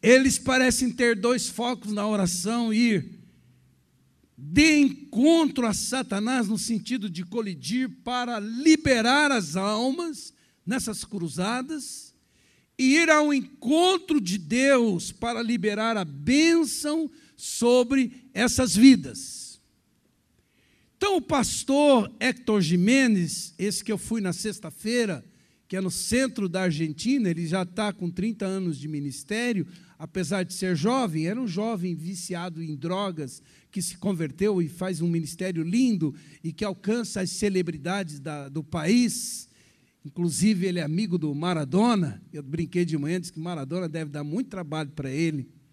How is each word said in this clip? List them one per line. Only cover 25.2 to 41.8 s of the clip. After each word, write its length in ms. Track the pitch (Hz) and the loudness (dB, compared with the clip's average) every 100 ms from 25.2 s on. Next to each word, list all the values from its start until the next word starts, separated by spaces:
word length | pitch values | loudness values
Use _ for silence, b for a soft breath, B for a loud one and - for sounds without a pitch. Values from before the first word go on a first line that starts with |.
| - b b b _ | -10 b b b _
que 100 | 185 | -4
é 40 | |
no 100 | 190 | -4
centro 580 | 175 - 233 269 254 190 | -4 -2 0 0 -2 -4
da 140 | 185 | 0
Argentina, 680 | 185 151 165 151 233 277 202 | 0 0 -4 -4 -2 0 0
ele 160 | 165 165 | -2 -2
já 180 | 190 | -4
tá 300 | 175 180 208 | -4 -4 -4
com 160 | 202 175 | -4 -6
trinta 380 | 175 208 220 196 | -4 -4 -4 -4
anos 320 | 190 180 143 | -4 -4 -6
de 80 | 151 | -6
ministério, 800 | 151 143 - - 214 240 208 - B B B | -6 -6 -10 -8 -4 -2 -2 -4 B B B
apesar 440 | 160 185 170 202 | -10 -6 -2 -2
de 100 | 180 185 | -4 -4
ser 200 | 185 170 | -2 0
jovem, 520 | 180 262 240 156 160 | 2 0 0 -2 -4
era 120 | 220 | -4
um 80 | 247 | -4
jovem 460 | 170 220 220 180 | -4 -4 -4 -4
viciado 680 | 165 165 190 - 175 180 160 | -6 -8 -10 -8 -8 -8 -8
em 140 | 165 151 | -10 -8
drogas, 640 | 160 185 202 160 139 - b b b | -4 -4 -4 -6 -10 -12 b b b
que 100 | - | -8
se 160 | 170 - | -8 -4
converteu 640 | 214 180 160 131 202 190 | -4 -2 -4 -2 0 2
e 60 | 165 | -2
faz 320 | - 190 170 | -4 -6 -2
um 80 | 170 | 0
ministério 560 | 165 151 - 185 170 | -2 -4 -6 -6 -4
lindo 500 | 160 220 254 202 156 B B B | -2 2 2 2 -2 B B B
e 80 | 165 | -10
que 140 | - 208 | -6 -6
alcança 560 | 185 196 226 226 208 | -4 -2 -2 -2 -6
as 80 | 185 | -6
celebridades 880 | - 208 185 175 156 147 196 180 147 | -2 0 0 -2 -6 -6 -4 -6 -10
da, 300 | 139 147 139 | -10 -10 -10
do 120 | 143 | -10
país. 840 | - 170 156 240 240 - - - - b b b b b | -6 -4 2 4 4 -2 -8 -12 -16 b b b b b
Inclusive, 640 | 147 - 175 143 196 202 185 | -16 -4 -2 2 2 2 0
ele 120 | 180 | -2
é 40 | |
amigo 340 | 151 160 214 175 | -2 -2 -2 -2
do 160 | 151 | -2
Maradona. 880 | 147 170 170 139 175 | -4 -2 -2 0 2